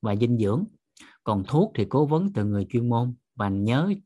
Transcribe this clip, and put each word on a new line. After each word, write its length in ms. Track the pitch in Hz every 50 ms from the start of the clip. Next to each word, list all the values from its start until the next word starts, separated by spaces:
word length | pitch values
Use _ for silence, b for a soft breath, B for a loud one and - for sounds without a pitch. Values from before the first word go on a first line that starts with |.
và 140 | - 110 101
dinh 220 | 101 117 120 123 117
dưỡng. 280 | 110 98 104 143 196 - - _ _ _ _ B B B B B _
Còn 200 | - 110 101 95 101
thuốc 240 | 131 147 190 - -
thì 100 | - 104 95
cố 160 | - 131 151
vấn 280 | 143 151 160 185 202 202
từ 120 | - 104
người 220 | 104 104 101 95 -
chuyên 200 | - 120 117 120
môn. 260 | 120 113 120 123 123 - _ _ _
Và 140 | - 107 101
nhớ 440 | 98 98 98 107 117 135 160 196 202 196 -